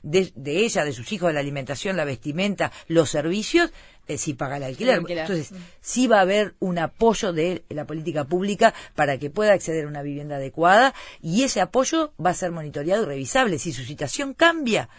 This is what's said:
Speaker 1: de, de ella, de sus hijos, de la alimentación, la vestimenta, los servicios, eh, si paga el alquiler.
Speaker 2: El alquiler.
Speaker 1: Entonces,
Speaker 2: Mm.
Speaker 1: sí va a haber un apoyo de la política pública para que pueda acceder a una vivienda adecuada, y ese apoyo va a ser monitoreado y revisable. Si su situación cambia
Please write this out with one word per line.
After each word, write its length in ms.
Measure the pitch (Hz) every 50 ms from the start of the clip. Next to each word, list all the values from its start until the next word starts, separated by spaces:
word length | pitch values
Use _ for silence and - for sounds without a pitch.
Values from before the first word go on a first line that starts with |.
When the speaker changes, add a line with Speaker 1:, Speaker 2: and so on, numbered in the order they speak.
| -
Speaker 1:
de, 280 | 151 151 190 185 - -
de 220 | - 135 143 147 185
ella, 260 | 226 233 - 190 151
de 80 | 147 131
sus 180 | 117 120 -
hijos, 200 | 214 170 175 175
de 40 | 156
la 60 | 147
alimentación, 560 | 143 143 147 139 131 - 143 - - 196 190
la 80 | 170 151
vestimenta, 640 | 143 131 - - 151 143 170 196 208 190 - 165 - - - -
los 240 | - 165 165 156 -
servicios, 640 | - 151 143 165 185 214 214 - - 339 349 330 - - - - - - -
eh, 100 | - 151
si 180 | - - 160 135
paga 240 | - 151 131 139 143
el 40 | 135
alquiler. 320 | 131 131 135 220 254 240
Speaker 2:
El 60 | 170
alquiler. 220 | 170 160 175 160 156
Speaker 1:
Entonces, 280 | 165 190 160 143 -
Speaker 2:
Mm. 60 | 190 185 170 - - -
Speaker 1:
sí 260 | - - - 240 254
va 120 | 233 226 202
a 20 |
haber 340 | 190 180 196 208 208 - - -
un 180 | 208 185 175 170
apoyo 540 | 160 151 - - 220 226 208 - 233 190 170
de 320 | 156 160 180 180 - - -
la 140 | - 147 143
política 380 | - 151 160 156 170 143 151 143
pública 500 | 135 175 180 196 202 208 - 220 220 - - - - -
para 240 | - 151 143 139 120
que 120 | 147 143
pueda 220 | 151 202 214 214 196
acceder 320 | 175 - - 160 160 151
a 40 | 147
una 140 | 147 143 143
vivienda 340 | 147 143 143 147 147 143
adecuada, 580 | 139 135 135 - 156 165 175 190 220 262 269 - - - - - - -
y 200 | 160 170 226 269
ese 180 | 254 - 214
apoyo 520 | 185 - - 254 269 - 330 330 311 302 - - -
va 60 | 180
a 40 | 170
ser 180 | - 190 175 170
monitoreado 500 | 165 156 147 131 147 143 165 190 226 214
y 40 |
revisable. 520 | 147 143 139 135 117 - 269 254 220 170 -
Si 140 | - 175 127
su 100 | 123 123
situación 500 | 120 151 - 147 - - - 285 277 262
cambia 560 | - 330 339 330 330 285 233 202 156 123 - -